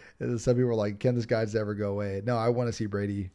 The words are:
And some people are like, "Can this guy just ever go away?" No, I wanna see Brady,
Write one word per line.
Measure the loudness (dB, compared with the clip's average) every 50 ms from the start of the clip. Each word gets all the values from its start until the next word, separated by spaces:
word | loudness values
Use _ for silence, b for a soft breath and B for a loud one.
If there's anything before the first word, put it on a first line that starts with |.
| B B B -6
And | -4 -2 -2 0
some | 2 4 4
people | 4 4 2
are | 2
like, | 2 0 0 -2 0
"Can | 0 2 2
this | 2 0
guy | 0 0 0 0
just | 0 0
ever | -2 -2 -2 -2
go | -2 -2 -2
away?" | -2 -2 -2 -4 -4 -4 -2
No, | -2 0 2
I | 2 2
wanna | 2 2 0 -2 -2
see | -2 -4
Brady, | -2 -2 -2 -2 -2 -2 -4 -4 -6 -10